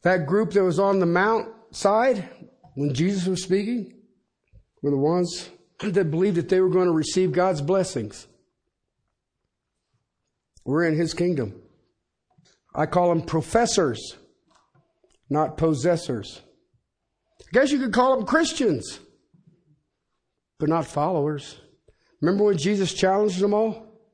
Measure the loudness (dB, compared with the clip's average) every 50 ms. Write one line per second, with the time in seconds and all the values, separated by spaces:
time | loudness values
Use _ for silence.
0 | _ 2 2 2 0 0 0 0 0 2 2 2 2 2 2 2 2 2 2 2
1 | 2 2 2 2 2 2 2 0 -2 -6 -14 -20 _ _ -16 -2 0 2 2 4
2 | 2 2 0 -2 -4 -10 -14 -20 -20 -20 _ _ _ -18 _ -4 -4 -4 0 0
3 | 0 0 0 -2 -2 -2 -4 -4 -2 -2 -2 -2 0 -2 -4 -6 -6 -10 -14 -20
4 | _ _ _ _ _ _ _ _ _ _ _ -20 _ _ _ _ -2 -2 0 2
5 | 2 2 2 2 0 -2 -4 -10 -14 -16 -20 -20 _ _ _ _ -6 -2 0 0
6 | 0 0 0 0 0 2 2 0 0 0 2 2 2 4 2 2 2 2 2 0
7 | 0 0 0 0 0 2 2 2 2 2 0 -2 -2 0 0 0 0 -2 -4 -6
8 | -8 -8 -10 -16 -20 _ _ _ _ _ _ _ _ _ _ _ _ _ _ _
9 | _ _ _ _ _ _ _ _ _ _ _ _ _ _ _ _ _ _ _ _
10 | _ _ _ _ _ _ _ _ _ _ _ -16 _ -4 -2 0 2 2 2 0
11 | 0 -2 -2 -2 -2 0 0 -2 -4 -6 -8 -14 -20 -20 _ _ _ _ _ _
12 | _ _ _ _ _ _ _ _ _ _ _ _ _ _ _ -4 -4 0 0 2
13 | 2 2 2 0 -2 -2 -4 -4 -4 0 0 0 2 2 2 0 0 0 -2 -6
14 | -10 -16 -18 -20 -20 _ _ _ _ _ _ _ _ _ _ _ _ _ _ _
15 | _ _ _ _ _ _ -2 -2 -2 -2 -2 -2 0 0 0 0 0 0 0 0
16 | -2 -6 -8 -8 -8 -12 -16 -20 -20 _ _ _ _ _ _ _ _ _ _ _
17 | _ _ _ _ _ _ _ _ -20 -2 2 2 2 4 2 0 0 0 2 2
18 | 4 4 2 0 0 2 2 2 2 2 0 0 0 0 0 0 -4 -10 -14 -16
19 | -20 _ _ _ _ _ _ _ _ _ _ _ _ _ _ _ _ _ _ _
20 | _ _ _ _ _ _ _ _ _ _ _ _ -2 0 0 0 -2 -4 -4 -4
21 | -2 -2 0 0 -2 -2 -4 -6 -10 -14 -20 -20 -20 _ _ _ _ _ _ _
22 | _ _ _ _ -2 0 2 2 2 2 2 2 0 0 0 0 0 -2 -2 0
23 | 2 2 2 2 2 0 0 0 0 0 2 2 0 0 -2 -6 -14 -20 -20 _
24 | _ _